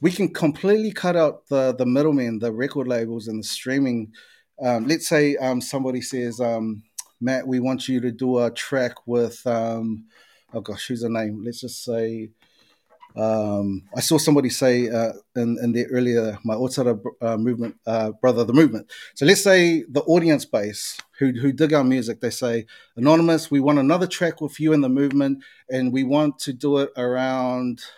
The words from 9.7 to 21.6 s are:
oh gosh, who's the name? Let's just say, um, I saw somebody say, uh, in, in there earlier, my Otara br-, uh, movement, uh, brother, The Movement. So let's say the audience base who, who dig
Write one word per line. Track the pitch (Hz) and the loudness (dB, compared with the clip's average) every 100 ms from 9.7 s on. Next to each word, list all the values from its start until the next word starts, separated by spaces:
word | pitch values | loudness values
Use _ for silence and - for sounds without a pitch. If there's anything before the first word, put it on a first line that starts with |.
| 113 113 107 - _ _ _ _ | -4 -6 -6 -12 _ _ _ _
oh | 113 | -12
gosh, | 101 98 - | -10 -10 -8
who's | 120 | -6
the | 113 | -4
name? | 113 107 107 | -4 -4 -6
Let's | 117 117 | -8 -10
just | 120 - | -12 -10
say, | - 113 113 113 110 _ _ _ _ _ _ _ - - | -6 -2 -2 -6 -10 _ _ _ _ _ _ _ -14 -4
um, | 110 110 107 101 101 95 - 143 | 0 0 0 -2 -2 -4 -8 -6
I | |
saw | - 156 | 2 2
somebody | 156 143 127 | 4 2 2
say, | - 131 123 117 | 0 2 2 0
uh, | 117 113 98 - 120 | -2 -2 -6 -10 -4
in, | 117 117 | -2 -2
in | 120 | -2
there | 117 120 | -2 0
earlier, | 123 123 117 110 98 | 0 2 2 0 -4
my | 113 | -4
Otara | 110 131 - 123 107 | -2 -2 0 0 0
br-, | - - | -4 -6
uh, | 113 110 | -2 0
movement, | 120 117 117 - 117 | 0 -2 -6 -8 -4
uh, | 113 110 | -2 -2
brother, | 107 127 117 | 0 2 2
The | 113 | 4
Movement. | 135 151 - - - - - | 6 4 2 -12 -20 -18 0
So | 143 | 4
let's | 190 | 4
say | 202 185 170 160 - | 6 6 6 2 0
the | 135 | -2
audience | 160 170 165 139 - | 2 4 4 2 0
base | 113 104 101 - - - - | -2 -2 -6 -10 -12 -18 -2
who, | 135 | -2
who | 120 139 | 0 -2
dig | 123 | 2